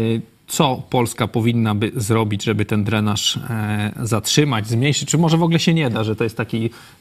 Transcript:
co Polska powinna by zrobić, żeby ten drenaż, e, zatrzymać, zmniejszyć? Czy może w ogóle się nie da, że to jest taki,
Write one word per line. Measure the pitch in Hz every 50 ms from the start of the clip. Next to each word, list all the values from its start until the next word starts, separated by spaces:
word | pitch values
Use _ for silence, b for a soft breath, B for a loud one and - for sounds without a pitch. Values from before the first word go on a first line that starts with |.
| 113 113 113 113 - - _ _ _
co | - - - 165 135 127 - - -
Polska | - 127 120 110 - - 117
powinna | 101 - 123 110 120 117 117 110 110 104
by | 104 113 101 -
zrobić, | 135 104 101 110 113 113 104 104 98 -
żeby | 117 107 107 104
ten | - 113 107 104
drenaż, | 107 110 107 107 107 101 98 - - -
e, | 120 117 - 117 110 104 104 107 104 104 107 - - 123
zatrzymać, | 107 113 107 - - - 147 151 147 123 110 107
zmniejszyć? | 110 117 113 131 151 143 - - -
Czy | -
może | 151 175 160 165
w | 165 175
ogóle | 165 165 160
się | - 175 165
nie | 165 151 123
da, | 107 113 110
że | 110 110
to | - 120
jest | 110 -
taki, | - 113 - - 113 113 117 B B B B B B